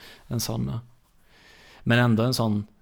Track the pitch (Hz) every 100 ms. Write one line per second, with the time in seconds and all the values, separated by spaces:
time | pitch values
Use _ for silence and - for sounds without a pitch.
0 | - - - 117 - 113 127 123 - _
1 | _ _ _ _ - - - - - 120
2 | 123 113 120 127 113 104 104 _